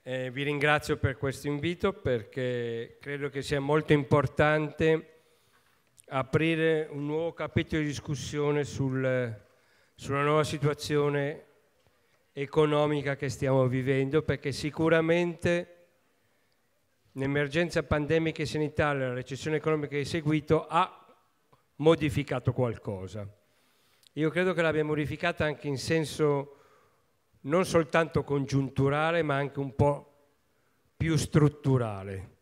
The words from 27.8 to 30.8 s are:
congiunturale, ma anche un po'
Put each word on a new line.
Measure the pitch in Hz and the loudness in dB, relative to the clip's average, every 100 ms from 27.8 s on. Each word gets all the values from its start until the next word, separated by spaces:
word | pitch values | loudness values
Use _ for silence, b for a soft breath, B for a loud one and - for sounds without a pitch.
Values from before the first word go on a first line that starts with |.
| 156 165 160 151 | 2 0 2 -2
congiunturale, | 139 143 135 135 135 - 135 147 160 170 | -2 -2 0 0 0 0 0 2 0 0
ma | 151 | 0
anche | 139 143 139 | 0 -2 -4
un | 139 | -6
po' | - 143 143 - _ _ _ _ _ _ _ | 2 2 2 -8 _ _ _ _ _ _ _